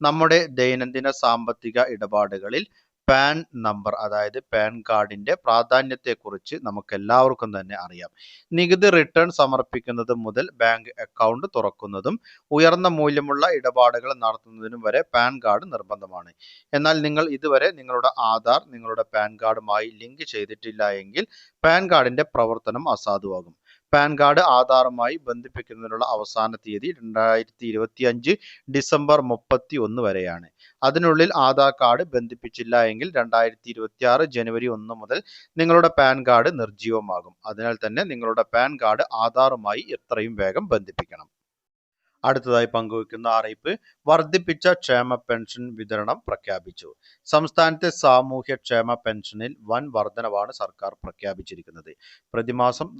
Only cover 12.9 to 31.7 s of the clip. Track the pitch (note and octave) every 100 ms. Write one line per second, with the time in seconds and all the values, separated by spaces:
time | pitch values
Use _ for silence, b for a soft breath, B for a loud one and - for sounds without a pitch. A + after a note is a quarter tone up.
12.9 | D#3+ D3 C#3+ C#3+ C#3 E3+ D#3 B2+ B2+ A#2+
13.9 | A#2+ B2+ C3 A2+ A2 A#2 A2 A2 A#2+ A2
14.9 | B2 - A#2+ B2 C3+ A2+ G#2 F#3+ A#2+ -
15.9 | G2+ F#2+ F2+ F2 _ B B B C#3+ D3+
16.9 | D#3+ D3 D3+ D#3+ C3+ D3+ C3+ E3 D#3+ B2+
17.9 | B2 C3 - A#2 A2+ A#2 C#3 - A#2+ A2+
18.9 | A2+ A2+ A2 G#2+ G#2+ A2 A2 G#2+ G#2 A2+
19.9 | G#2+ A#2 C#3 D#3 G#2+ G#2 G#2+ A2+ G#2+ G#2
20.9 | G2 G2 C3+ A3 b b _ D#3 E3+ F#3+
21.9 | D#3+ B2 B2+ D3+ A#2+ A2+ A2+ - A#2 D#3
22.9 | A2 G#2+ G2+ G2 F#2 E2+ D#2+ b b -
23.9 | D3 D3 C#3+ C#3+ D3+ F3+ B2+ B2+ C3 B2+
24.9 | A#2+ A#2+ D#3+ C3 A#2+ B2+ B2+ - A2+ A2+
25.9 | A2+ B2 A2 G#2+ A2+ A2 A2+ A2 G#2 D3
26.9 | E3 A2+ A2 A2+ A2+ A2+ _ A#2 G#2+ A2+
27.9 | - B2+ A#2+ C3 G#3 B B - C3+ -
28.9 | D3+ D3 D3+ B2+ A#2 - B2+ - D3 G#2+
29.9 | A#2 A2 F#2+ F2+ E2+ E2+ _ b b C3+
30.9 | D3+ E3+ D#3 F3 E3+ C3 C3+ C#3